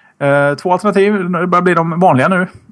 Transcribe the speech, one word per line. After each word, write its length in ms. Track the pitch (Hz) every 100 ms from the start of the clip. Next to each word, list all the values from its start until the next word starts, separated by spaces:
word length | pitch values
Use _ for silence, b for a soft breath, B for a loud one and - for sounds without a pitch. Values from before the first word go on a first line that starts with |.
| b _
Eh, 360 | 143 143 143
två 180 | 143 165
alternativ, 580 | 180 208 196 202 208 180
det 160 | 175 180
börjar 160 | 175
bli 120 | 180
de 260 | 170 165 165
vanliga 280 | 185 131 156
nu. 180 | 185 180 B B